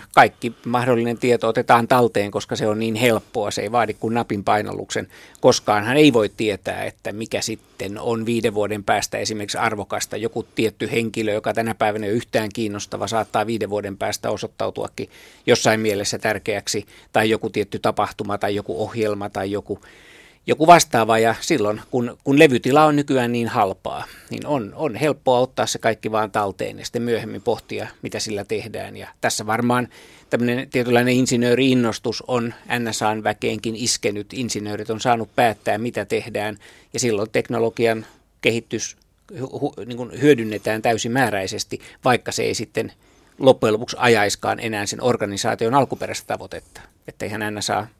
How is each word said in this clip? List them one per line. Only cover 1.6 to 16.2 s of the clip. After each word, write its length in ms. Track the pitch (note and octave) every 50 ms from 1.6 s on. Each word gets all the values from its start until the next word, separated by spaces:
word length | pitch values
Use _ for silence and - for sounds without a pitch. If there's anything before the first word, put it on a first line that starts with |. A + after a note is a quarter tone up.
| A#2+ - C3 A#2 A2+
talteen, 440 | A2 C3 B2 B2 A2+ - A2 G2+ G2+
koska 240 | G2 G#2 - - B2
se 120 | G#2 A#2
on 120 | G#2+ G#2 G#2+
niin 160 | A2+ A2+ A2
helppoa. 560 | G#2+ B2+ B2 A2+ G#2 - _ - A#2+ G#2 G2+
Se 100 | - -
ei 100 | G#2 G#2
vaadi 220 | A#2 A#2+ A2 G#2+ G#2+
kuin 200 | - - A2 A#2
napin 300 | A#2+ A2 - A2+ G2+ F#2
painalluksen. 640 | - G#2+ G#2+ G#2 G2+ G2 G2 G2+ - - A2 G#2 - - - - - - -
Koskaanhan 560 | - C3+ A#2+ - - - G#2 G#2 G#2 A#2 B2+
ei 160 | D3 D#3 D3 A#2
voi 160 | A#2 G#2 G2
tietää, 540 | - - A#2 G#2+ G2 F#2+ - G#2 F2+ F#2 G2+
että 280 | - - _ - A2+
mikä 300 | G2+ G#2+ A2+ - - F#3+
sitten 580 | - - A2 - _ _ _ - G2 F#2+ G2+ A2
on 260 | - B2 A2+ A2 G#2+
viiden 280 | A2+ A#2+ A2+ A2 A#2 G2+
vuoden 300 | G#2+ G#2 G2+ G#2+ G#2 G2
päästä 340 | - A2 G2+ - - -
esimerkiksi 400 | G#2+ G#2 G#2 A2 G#2+ G#2 G2+ -
arvokasta. 600 | - A#2 A2+ G#2+ G#2 G2 - G#2+ F#2+ - - -
Joku 260 | G#2+ G#2+ A2+ - A#2+ G#2+
tietty 480 | - - - A2 G#2+ - - B2 G#2
henkilö, 420 | A2 A#2 A#2 A2 G2+ A2+ A2 G#2+ G#2
joka 200 | G#2+ - A#2 G#2
tänä 220 | A2+ A2+ A2+ G#2+
päivänä 300 | - A2+ G#2+ G#2 A2 G#2+
ei 60 | G2
ole 60 | G#2+
yhtään 320 | A#2+ - - - A#2+ A2 G#2 -
kiinnostava, 540 | - A2+ G#2 G2+ G#2 - - - G2+ G#2
saattaa 400 | G2 A2 A2 G#2 - - A2+ G#2+
viiden 220 | A2 A#2 G#2 G#2+ G2
vuoden 280 | G2+ G#2 G2+ G2+ G2
päästä 340 | F#2+ G#2 G#2+ G#2 - - A2+
osoittautuakin 800 | G#2+ G2+ - G#2+ _ - G#2+ G2+ - - G#2 G2 - - G2 - - - - - - - -
jossain 340 | - A#2+ - - A#2+ A2 A2
mielessä 400 | A2 A2 G2+ G2 G2+ - -
tärkeäksi. 640 | G2+